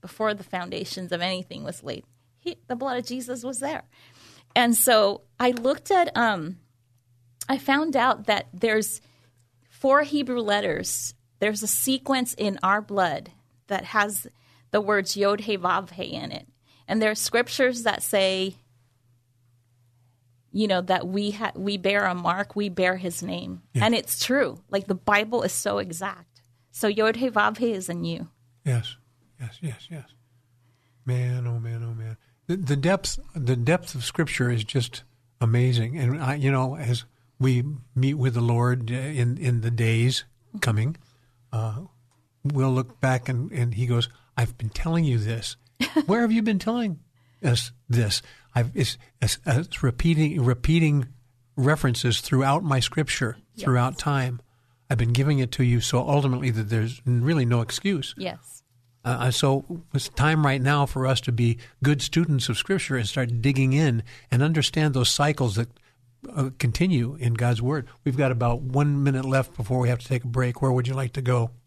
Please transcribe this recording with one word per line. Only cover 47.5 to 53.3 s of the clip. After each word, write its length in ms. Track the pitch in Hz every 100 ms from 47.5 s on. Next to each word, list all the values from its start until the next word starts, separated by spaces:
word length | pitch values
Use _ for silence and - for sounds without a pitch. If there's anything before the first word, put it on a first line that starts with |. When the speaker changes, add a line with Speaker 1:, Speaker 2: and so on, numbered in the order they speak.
| 117 - - _
Speaker 2:
this? 340 | 120 107 - - - _
I've, 160 | 123 120
it's, 240 | - 139 - - _
it's, 160 | 107 - -
it's 360 | 131 170 -
repeating, 600 | 131 120 165 156 151 156
repeating 640 | 123 123 - 165 160 147 123 - _ _ _ -
references 640 | 135 151 139 117 123 113
throughout 420 | - 131 135 147
my 180 | 160 135
Scripture, 560 | 117 - 147 - 120